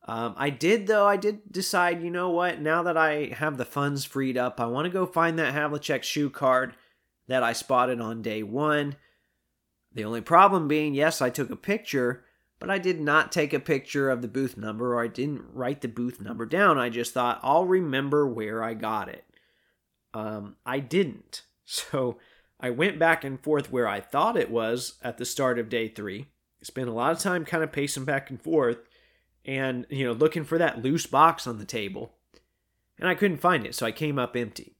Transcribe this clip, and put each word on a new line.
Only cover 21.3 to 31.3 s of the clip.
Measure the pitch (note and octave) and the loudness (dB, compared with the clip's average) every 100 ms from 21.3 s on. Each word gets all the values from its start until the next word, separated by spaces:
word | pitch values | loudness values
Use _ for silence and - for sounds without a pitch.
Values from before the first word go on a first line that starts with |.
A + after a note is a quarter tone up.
| - - | -18 -18
<laughs> | _ - | _ -10
So | - - D3 B2 - _ _ _ _ | -10 -4 -2 -2 -4 _ _ _ _
I | B2+ | -6
went | A#2+ F3+ D#3 | 0 -2 2
back | E3 D#3+ | 4 4
and | C#3 C3 | 0 -8
forth | - D3+ C#3 | 0 0 0
where | B2+ A2+ | -2 0
I | G2+ | -2
thought | - C3+ F#3+ A3+ | -2 0 2 2
it | B2 | 0
was | A#2 A2+ A#2+ B2 - | 0 0 -2 -6 -10
at | B2 A2+ | -10 -8
the | |
start | B2 - C3 A#2+ | -8 -2 0 0
of | A2 | -2
day | A#2+ A2 | -2 -4
three. | G#2+ G#2 G2 C#3 _ _ _ | -6 -8 -8 -12 _ _ _
Spent | - - B2+ | -14 -6 -4
a | |
lot | A2+ C3 | 0 0
of | E3 | 0
time | G3+ F3+ D#3 | 0 -2 -2
kinda | E3 D#3+ | -2 -2
pacing | - C#3 - | -2 -4 -4
back | C3+ C#3 C#3 | -4 -4 -4
and | B2+ | -12
forth | - D#3+ B2+ A#2 - _ _ _ _ _ - | 0 2 2 0 -8 _ _ _ _ _ -8
and, | C3+ C3+ B2+ B2 | -4 -2 -4 -6
you | C#3 | -4
know, | C3 | -2
looking | A#2 D#3 E3 | 4 2 2
for | D3+ E3 | -2 0
that | E3 - | 0 0
loose | A#2+ D#3+ - | 0 0 0
box | C3+ D#3+ | 6 6